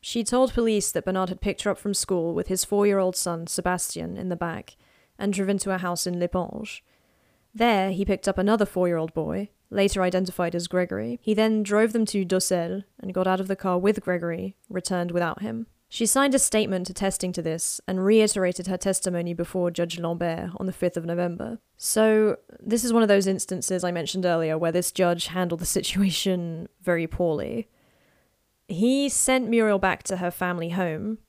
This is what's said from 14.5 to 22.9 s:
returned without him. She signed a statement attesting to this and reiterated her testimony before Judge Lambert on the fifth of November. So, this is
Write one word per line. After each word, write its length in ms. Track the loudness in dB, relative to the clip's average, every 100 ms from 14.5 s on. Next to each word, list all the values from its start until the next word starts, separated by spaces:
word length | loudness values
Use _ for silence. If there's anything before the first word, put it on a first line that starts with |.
| -10 _
returned 440 | -8 -2 -2 0
without 280 | 0 -2 -4
him. 260 | -6 -6 -10 _ _
She 160 | -2
signed 300 | 2 4 4
a 40 | 4
statement 520 | 4 2 2 -2 -4
attesting 420 | -2 -2 -2 -4
to 100 | -4
this 380 | -4 -4 -4 -6 -4
and 180 | 0
reiterated 640 | 6 6 6 4 0 0 -4
her 100 | -2
testimony 580 | 0 0 0 -2 -4
before 360 | -4 -4 0 -2
Judge 280 | 0 -4 -2
Lambert 520 | -4 -2 -2 -2 -6 -6
on 100 | -6
the 60 |
fifth 240 | 0 -2 -2
of 100 | -4
November. 520 | -2 -2 -4 -8 -10 _ _
So, 640 | -2 4 4 6 4 2 _ -14
this 220 | -2 -2
is 100 | 2